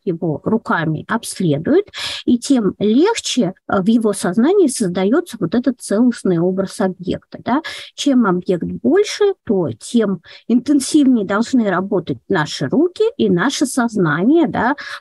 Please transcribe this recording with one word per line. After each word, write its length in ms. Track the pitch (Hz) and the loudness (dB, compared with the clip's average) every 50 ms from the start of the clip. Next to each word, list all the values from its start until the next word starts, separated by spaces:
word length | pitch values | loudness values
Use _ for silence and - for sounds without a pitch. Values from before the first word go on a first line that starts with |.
| _ | _
его 360 | 202 170 160 - 165 147 - - | -6 -4 -4 -2 -4 -4 -4 -2
руками 600 | - 220 214 - - - - 214 165 156 151 - - | -2 -2 -2 -2 -2 -2 -2 0 -2 -4 -4 -4 -6
обследует, 800 | 208 233 - - - - 190 165 139 143 165 - 277 370 415 - - - - - - - - | -6 -6 -6 -8 -6 -2 0 0 0 0 0 2 2 2 0 -2 -8 -10 -10 -10 -10 -10 -4
и 120 | - 247 233 | -2 -2 -2
тем 360 | - - 285 247 214 185 - - | 0 0 0 2 2 0 -2 0
легче, 760 | 190 208 220 262 330 427 466 - - - - - - - - - _ - | 0 2 2 4 4 2 0 -2 -4 -4 -2 -2 -2 -2 -4 -8 _ -4
э, 140 | 214 202 180 | -2 0 2
в 40 | 202 | 2
его 240 | 226 247 220 208 202 | 2 2 2 0 -2
сознании 560 | - - 185 180 226 226 302 392 415 359 262 | -2 -4 -2 0 2 2 2 4 4 2 2
создается 680 | - - 220 175 175 190 185 196 240 339 349 - - 226 | 2 -2 -2 -2 -2 0 0 2 2 0 0 -2 -6 -6
вот 140 | 185 170 - | -6 -2 -2
этот 260 | 240 247 277 247 - | 0 0 -2 -4 -4
целостный 580 | - - 202 208 247 247 226 - - 196 180 165 | -4 -4 0 2 2 2 0 0 -2 0 0 2
образ 420 | 170 185 185 185 196 190 - - | 2 0 0 -2 -4 -6 -4 -4
объекта, 580 | 208 190 180 - 175 180 - - - _ - - - | -4 -4 -4 -6 -6 -6 -6 -6 -8 _ -18 -12 -4
да. 180 | - 240 302 320 - - - - - - | -2 -2 -2 -2 -6 -12 -14 -16 -18 -12
Чем 300 | - - 285 269 254 226 | -4 -2 0 2 2 2
объект 380 | 196 175 180 180 - 180 170 180 | 2 0 0 0 -2 -2 -2 -2
больше, 680 | 175 180 180 - 240 294 392 427 - - - 427 403 381 - _ | -6 -8 -2 0 2 2 2 2 0 0 0 0 0 0 -2 _
то 260 | - 214 190 170 135 113 - | -2 0 0 0 -2 -4 -8
тем 440 | - - - 233 214 202 190 - - - - - _ - | -12 -2 0 0 2 2 0 -4 -6 -16 -20 -20 _ 0
интенсивнее 760 | 226 247 240 - 294 285 262 - - 311 285 262 254 226 196 | 0 0 2 2 0 0 0 2 2 4 4 6 4 2 2
должны 420 | 170 202 208 233 - - 247 220 202 | 0 0 0 0 2 2 2 2 2
работать 480 | 180 175 190 196 220 185 165 - 143 113 - _ | 0 0 -2 -2 -2 -2 -2 -4 -8 -8 -4 _
наши 400 | 196 170 151 160 - - 147 127 | 0 0 0 -2 -4 -6 -4 0
руки 360 | 170 240 330 359 - - 427 466 - | 2 2 2 0 2 0 0 -2 0
и 140 | - 226 208 | 0 0 2
наше 360 | 185 170 180 277 277 - 302 | 2 2 2 0 0 0 -2
сознание, 840 | 247 - - 233 233 220 208 180 156 147 160 185 240 311 339 320 196 | -2 0 -2 -2 -2 0 0 0 0 2 2 2 4 4 4 4 2
да, 280 | 143 - 202 240 294 - - - - - | 0 -2 -2 -2 -2 -4 -6 -12 -14 -16